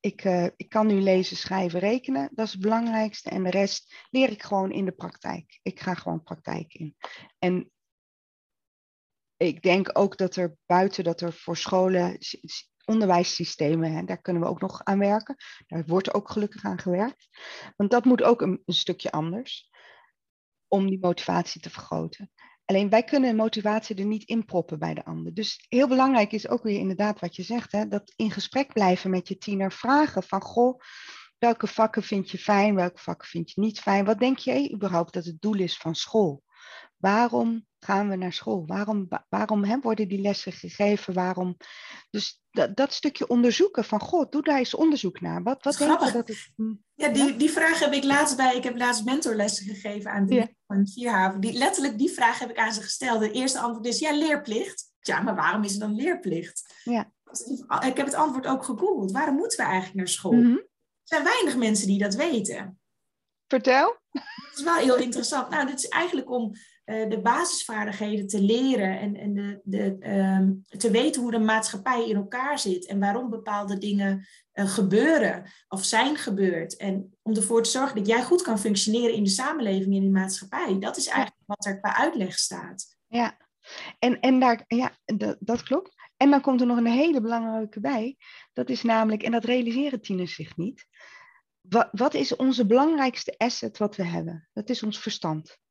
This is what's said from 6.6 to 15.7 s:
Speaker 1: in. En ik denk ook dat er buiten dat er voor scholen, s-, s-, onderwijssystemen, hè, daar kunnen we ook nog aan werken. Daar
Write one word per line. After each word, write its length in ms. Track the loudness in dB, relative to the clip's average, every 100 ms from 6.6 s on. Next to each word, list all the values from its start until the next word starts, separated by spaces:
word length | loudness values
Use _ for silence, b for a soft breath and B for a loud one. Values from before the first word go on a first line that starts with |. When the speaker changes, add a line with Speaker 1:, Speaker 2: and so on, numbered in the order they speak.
| -10
Speaker 1:
in. 220 | -14 -16 _ B B B _
En 320 | -2 -2 -6 _ _ _ _ _ _ _ _ _ _ _ _ _ _ _ _ _
ik 260 | -2 0
denk 360 | 2 2 2 0
ook 180 | 0 0
dat 180 | -4 -2
er 200 | -4 -6 _
buiten 380 | 2 2 0
dat 160 | -4 -4
er 120 | -6
voor 240 | -8 -8 -6
scholen, 600 | -2 2 2 2 0 -4
s-, 180 | -12 -14
s-, 280 | -14 -16 -16 _
onderwijssystemen, 1080 | -2 2 4 4 2 -2 -6 -2 0 2 0
hè, 120 | -2
daar 160 | -6 -8
kunnen 220 | -4 -2
we 60 | -2
ook 120 | -4
nog 240 | -6 -6
aan 140 | -2 2
werken. 380 | 2 2 -2 -16 B B
Daar 180 | B